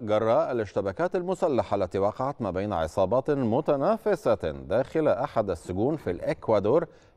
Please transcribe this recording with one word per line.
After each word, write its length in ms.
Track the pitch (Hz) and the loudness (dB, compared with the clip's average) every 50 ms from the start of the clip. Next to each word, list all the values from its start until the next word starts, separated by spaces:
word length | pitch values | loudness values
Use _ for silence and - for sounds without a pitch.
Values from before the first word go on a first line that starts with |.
جراء 500 | 131 104 107 107 113 110 120 147 165 143 | -2 0 2 2 4 4 4 2 2 0
الاشتباكات 640 | 135 117 107 98 - 113 95 98 98 - 165 180 - | -2 -4 -4 -4 -4 -4 -2 -2 -2 -2 -2 -2 -2
المسلحة 600 | 190 175 180 185 - 196 170 139 110 98 - 107 | -2 -4 -4 -2 0 0 2 2 2 0 0 0
التي 240 | 101 95 87 - 98 | 0 0 0 0 0
وقعت 420 | 98 104 107 - 131 131 - - | 0 0 0 -2 -4 -4 -4 -4
ما 100 | 123 98 | -4 -4
بين 220 | 85 92 101 104 98 | -2 -2 -2 -2 -2
عصابات 580 | 82 80 80 - 101 95 90 110 131 135 - | -2 -2 0 0 0 2 2 2 0 0 0
متنافسة 1200 | 147 139 131 110 110 139 156 - 147 139 139 185 226 220 - 214 196 160 - 135 110 98 - 80 | 0 0 0 0 0 0 2 2 0 2 2 0 0 0 0 0 0 0 2 0 0 0 0 -4
داخل 560 | 71 69 65 65 90 117 - - - 160 156 | -6 -6 -6 -2 0 0 0 0 -2 0 2
أحد 420 | 131 98 85 95 - - - 107 98 | 2 2 0 -2 -2 -2 -2 0 0
السجون 460 | 90 - - - 92 95 107 139 160 | -2 -6 -6 -6 -4 -2 0 0 -2
في 160 | 147 - - | -2 -4 -6
الإكوادور 760 | 87 80 - 120 156 - - - 110 104 98 104 127 170 165 - - - _ _ _ | -6 -4 -4 -4 -4 -2 0 0 2 2 4 2 2 2 0 -2 -10 -18 _ _ _